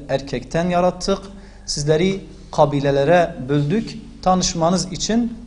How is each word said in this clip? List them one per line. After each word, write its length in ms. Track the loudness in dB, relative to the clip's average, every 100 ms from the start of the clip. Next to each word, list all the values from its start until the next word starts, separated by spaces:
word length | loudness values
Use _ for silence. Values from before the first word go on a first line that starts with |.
| -4
erkekten 600 | -4 -2 -6 -2 -2 0
yarattık. 500 | 2 2 0 -2 -2 -4 -16 -18 -16 -8
Sizleri 600 | -4 2 2 2 0 -8 -18 -6
kabilelere 840 | 2 2 4 2 2 4 4 4 -2 -2
böldük. 500 | 0 2 0 -2 -10 -16 -2
Tanışmanız 680 | 2 2 2 0 2 2 -2
için 460 | -4 0 0 0 -4